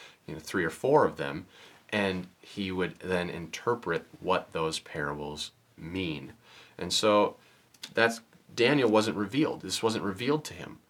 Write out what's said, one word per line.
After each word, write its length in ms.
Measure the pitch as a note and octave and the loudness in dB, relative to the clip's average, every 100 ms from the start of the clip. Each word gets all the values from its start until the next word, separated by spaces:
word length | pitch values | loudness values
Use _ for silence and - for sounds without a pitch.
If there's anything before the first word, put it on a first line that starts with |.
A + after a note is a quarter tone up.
| - - - | -20 -20 -16
you 80 | |
know, 60 | D#2 | -14
three 240 | - G2 | -6 -2
or 60 | E2 | -2
four 340 | - B2+ D3 | -2 2 4
of 140 | G2 D#2 | 4 2
them, 280 | C#2 C#2+ - - - - _ | -6 -6 -10 -18 -20 -20 _
and 380 | G#2+ G2 F#2 F2+ _ | 0 0 0 -6 _
he 300 | - - F#2+ | -14 -6 -4
would 280 | F#2 F2 - | -2 -2 -4
then 280 | F2+ F2+ F2 | -2 -2 -2
interpret 800 | E2 E2 - - A#2+ F2+ E2 - - | -6 -10 -6 -2 -2 -2 -4 -6 -6
what 320 | F2 F#2 - | 0 0 0
those 260 | E2+ D#2+ D#2+ | -4 -2 -4
parables 720 | - E2 D2 D2 D2 D2+ - - _ - | -6 -6 -4 -4 -8 -8 -10 -14 _ -16
mean. 560 | D#2+ F#2 F2+ D2 C2+ - - - - - | -8 -4 -4 -6 -10 -16 -20 -20 -20 -10
And 140 | F2 | -4
so 440 | - G#2+ G#2 G#2 - _ _ _ _ - | 2 4 6 4 0 _ _ _ _ -6
that's, 280 | - A#2 - - - _ | 2 2 2 -12 -20 _
Daniel 360 | - A#2+ D3 A#2 | 2 4 4 6
wasn't 260 | G#2+ G#2+ F2 | 4 4 0
revealed. 440 | G2+ C3 D3 - | -2 0 0 -2
This 200 | F#2+ - | -4 -2
wasn't 220 | A2+ A2 | 0 0
revealed 400 | F#2 F#2+ B2 D3+ - | -2 -2 0 0 -2
to 80 | |
him. 240 | E2+ - - _ | -12 -14 -16 _